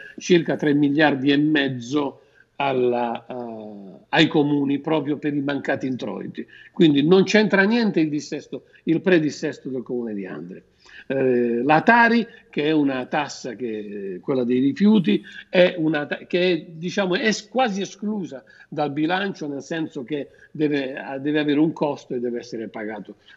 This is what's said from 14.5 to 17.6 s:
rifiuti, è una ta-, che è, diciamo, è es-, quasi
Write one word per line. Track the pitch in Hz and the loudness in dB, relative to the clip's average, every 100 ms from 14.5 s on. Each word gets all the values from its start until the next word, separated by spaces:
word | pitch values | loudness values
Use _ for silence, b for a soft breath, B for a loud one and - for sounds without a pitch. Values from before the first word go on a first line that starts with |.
| 127 | 2
rifiuti, | 139 135 202 214 165 202 B B B | 2 2 4 6 4 0 B B B
è | 185 180 180 | 4 4 4
una | 156 156 147 | 0 0 -2
ta-, | 185 - | -8 -4
che | 180 180 | 0 2
è, | 170 - | 0 -4
diciamo, | 160 175 202 190 175 | -10 -6 -2 0 0
è | 220 | 0
es-, | 208 - | -2 -4
quasi | 240 | 0